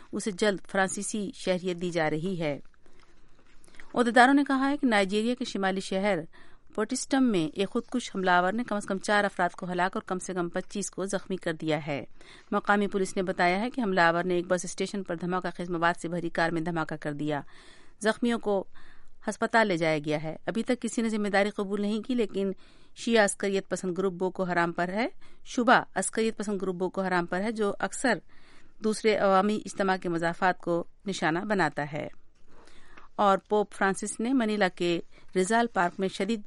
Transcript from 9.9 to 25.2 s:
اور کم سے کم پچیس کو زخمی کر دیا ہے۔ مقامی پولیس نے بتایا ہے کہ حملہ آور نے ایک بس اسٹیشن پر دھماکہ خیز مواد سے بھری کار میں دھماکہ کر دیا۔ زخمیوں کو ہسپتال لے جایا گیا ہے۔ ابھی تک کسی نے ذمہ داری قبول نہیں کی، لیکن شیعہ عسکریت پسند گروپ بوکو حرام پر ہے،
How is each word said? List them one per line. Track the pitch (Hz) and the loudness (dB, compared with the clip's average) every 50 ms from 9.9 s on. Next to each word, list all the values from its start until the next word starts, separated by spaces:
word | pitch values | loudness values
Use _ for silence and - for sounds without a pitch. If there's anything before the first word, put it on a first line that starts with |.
| - | -2
اور | 220 | -4
کم | - - 185 185 | -4 -4 -6 -6
سے | - - 180 | -4 -4 -4
کم | 180 170 170 | -2 -2 -2
پچیس | - 185 - - - 202 185 - | -2 -4 -6 -4 -6 -6 -6 -6
کو | - - 185 | -6 -6 -6
زخمی | 196 202 185 - - 190 | -4 -4 -4 -4 -4 -6
کر | 180 - 175 160 | -4 -4 -4 -4
دیا | 156 160 156 151 156 143 | -2 0 0 0 0 -2
ہے۔ | 160 143 123 - - - - - - - - - - | -4 -6 -6 -6 -10 -14 -16 -16 -20 -20 -18 -8 -2
مقامی | 202 202 - - 202 208 202 | -2 -2 2 4 4 4 4
پولیس | 190 - 196 190 185 - | 2 0 0 -2 0 -2
نے | 196 185 | -2 -2
بتایا | 190 180 - 180 175 180 196 | -2 0 2 2 2 2 2
ہے | 226 247 | -2 -2
کہ | - 269 | -2 -2
حملہ | 233 196 190 185 | 0 0 4 4
آور | 170 170 165 170 180 | 4 4 4 2 2
نے | 185 180 | 0 0
ایک | 175 175 | 0 2
بس | 180 185 175 - | 0 0 0 0
اسٹیشن | 180 - - 190 185 - 202 190 | -4 -4 -4 -6 -4 -4 -6 -6
پر | - 175 | -6 -6
دھماکہ | 165 180 175 185 180 175 175 - | -4 -4 -2 -2 -2 -4 -6 -6
خیز | - 175 175 | -6 -6 -4
مواد | 175 165 170 170 175 - | -2 2 2 2 2 2
سے | - | -4
بھری | 165 175 175 160 170 | -4 -4 -4 -4 -2
کار | - 180 165 165 | 0 0 2 2
میں | 170 165 | 2 0
دھماکہ | 160 175 170 160 156 - 156 | -2 -2 -2 -2 -2 -4 -6
کر | 156 - 151 147 | -6 -6 -6 -4
دیا۔ | 143 151 151 147 139 139 - - - - - - - - - - - 202 | -4 -2 -2 -2 -4 -6 -10 -16 -18 -20 -20 -20 -18 -18 -18 -10 -2 0
زخمیوں | 214 214 - 247 240 233 214 | 0 0 2 0 0 0 0
کو | - 208 202 190 - - - - - - - - - - - - - 214 | 0 0 0 0 0 -4 -8 -10 -10 -10 -12 -12 -12 -12 -12 -8 -6 -6
ہسپتال | 202 - 226 220 - 226 220 | -4 -2 -2 4 4 4 6
لے | 208 175 | 6 4
جایا | 160 170 160 156 151 151 | 2 2 2 2 2 0
گیا | 165 151 147 151 | 0 -2 -2 -2
ہے۔ | 156 - - - | -4 -8 -6 -6
ابھی | 180 180 226 226 | -4 -2 -2 0
تک | - 247 - | 0 -2 -2
کسی | - 220 - 247 | -2 -4 -2 0
نے | 226 226 | 0 0
ذمہ | 220 214 208 | 0 0 0
داری | 202 190 196 202 208 | 2 4 4 4 4
قبول | - - 208 190 202 202 | 0 -4 -4 -2 -2 -2
نہیں | 202 208 220 220 | 0 0 -2 -2
کی، | 214 - 254 | -2 -2 0
لیکن | 240 214 - - 190 196 196 185 - - - - - - - - | 0 0 0 0 0 0 0 -2 -4 -10 -20 -20 -20 -20 -18 -14
شیعہ | - - 233 233 220 202 | -6 -2 4 6 6 6
عسکریت | 196 - - 208 202 196 190 190 - | 4 2 0 -2 0 0 0 -2 -2
پسند | 185 180 - 185 170 | -6 -4 -2 -4 -2
گروپ | 185 190 196 180 | 0 0 -2 0
بوکو | 170 185 185 180 - 190 | 0 -2 -2 0 -2 -2
حرام | 175 175 170 170 170 | 0 2 2 2 2
پر | 165 - 175 | 0 -2 -2
ہے، | 170 190 214 247 320 - - | -2 0 -2 -2 -2 -4 -8